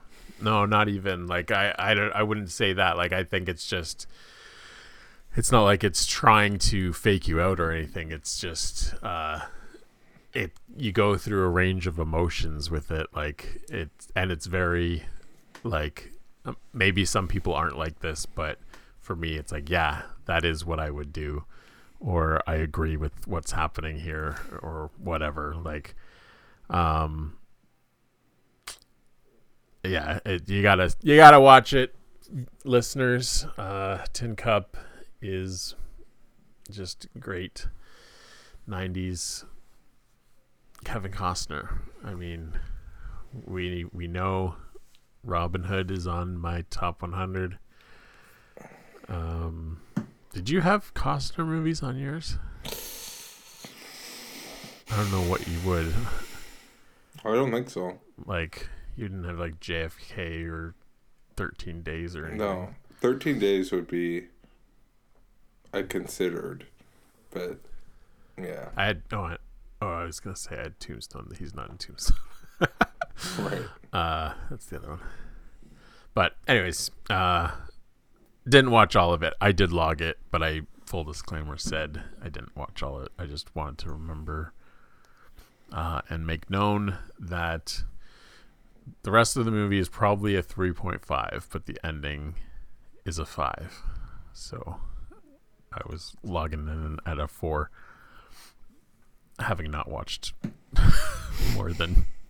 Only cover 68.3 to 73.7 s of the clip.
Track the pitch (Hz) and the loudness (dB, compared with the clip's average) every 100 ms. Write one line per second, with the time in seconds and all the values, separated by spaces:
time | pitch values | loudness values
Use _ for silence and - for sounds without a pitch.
68.3 | - 90 87 - - 101 92 - 107 85 | -14 -10 -10 -8 -2 -2 -2 -4 -6 -6
69.3 | 85 - - - - 101 85 85 85 98 | -8 -14 -20 -20 -8 -6 -6 -6 -10 -12
70.3 | 92 - 65 71 - - 58 - - - | -10 -10 -10 -12 -12 -14 -14 -14 -14 -16
71.3 | - 82 73 52 - - - - - - | -12 -12 -10 -12 -12 -14 0 6 6 4
72.3 | - - - 180 - - - - - 180 | -8 -16 -2 -2 2 -2 -2 -12 -8 -8
73.3 | 180 101 98 - | -6 -4 -6 -8